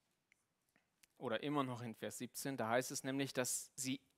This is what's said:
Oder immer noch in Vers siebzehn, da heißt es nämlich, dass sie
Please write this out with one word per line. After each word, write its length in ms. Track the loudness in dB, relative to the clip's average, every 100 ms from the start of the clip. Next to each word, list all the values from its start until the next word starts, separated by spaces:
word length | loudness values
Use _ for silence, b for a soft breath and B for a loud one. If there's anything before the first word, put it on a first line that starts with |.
| _ _ _ _ _ _ _ _ _ _ -20 -8
Oder 240 | -2 0
immer 220 | 2 2
noch 180 | 2 0
in 120 | -6
Vers 220 | -6 -6 -6
siebzehn, 400 | -6 -4 -4 0
da 140 | 4
heißt 200 | 4 4
es 140 | -2
nämlich, 300 | -2 0 0
dass 360 | 2 0 0 -4
sie 260 | -4 -2 -4 -6